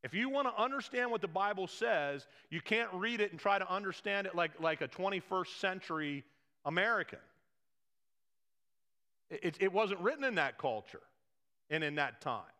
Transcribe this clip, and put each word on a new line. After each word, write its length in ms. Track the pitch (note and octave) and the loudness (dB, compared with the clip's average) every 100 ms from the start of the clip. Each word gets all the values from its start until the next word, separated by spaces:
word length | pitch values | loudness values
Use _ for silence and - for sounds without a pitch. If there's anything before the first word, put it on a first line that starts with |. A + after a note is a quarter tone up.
If 100 | B2+ | -4
you 140 | E3+ B3+ | -2 0
wanna 240 | C#4 C4 G#3+ | 2 0 2
understand 540 | A#3 C4+ - B3 B3 | 0 0 -4 -2 0
what 120 | A3+ | 0
the 60 | F3+ | 0
Bible 380 | E3+ G3+ G3+ F#3 | 2 2 0 -4
says, 600 | - A#3 F#3+ C#3+ C#3+ - - - | -2 2 2 2 -4 -8 -20 -8
you 100 | D#3+ | -8
can't 320 | - G#3+ A#3 | 0 0 2
read 280 | F#3 G#3+ A#3 | -2 -2 0
it 120 | G#3 | 0
and 80 | E3+ | 2
try 180 | G#3 G3 | 2 4
to 100 | F#3 | 2
understand 600 | F#3 G3+ - G#3 G3+ G3 | -2 -2 -4 -2 -2 0
it 80 | E3+ | 0
like, 160 | E3 - | 0 2
like 200 | D#3+ D#3 | 0 2
a 60 | C3+ | -2
twenty-first 720 | - F#3+ G3 - F#3 F3 - | 0 0 0 0 0 0 -2
century 640 | G3 F#3 - D#3+ D3+ C#3+ - _ _ _ | -2 -2 -4 -2 -2 -4 -10 _ _ _
American. 540 | D3 E3 G#3 A3+ E3+ - - _ _ _ _ _ _ _ _ _ _ _ _ _ _ _ _ _ _ _ _ | -2 2 4 2 0 -8 -16 _ _ _ _ _ _ _ _ _ _ _ _ _ _ _ _ _ _ _ _
It, 120 | D3 | -4
it, 140 | F3+ D3+ | -4 0
it 140 | F#3+ | 0
wasn't 280 | F#3+ G#3+ F#3+ | 2 0 2
written 220 | F#3 D4+ | 0 2
in 140 | C4+ G3+ | 0 2
that 200 | C#3+ - | 0 0
culture 460 | C#3+ A2 - - - _ _ _ _ _ _ | -2 -2 -6 -16 -18 _ _ _ _ _ _
and 140 | D#3 | -2
in 140 | D3+ D3 | 0 0
that 240 | C#3 A2+ | -2 -2
time. 220 | D3 A2+ E2 - | -4 -4 -6 -20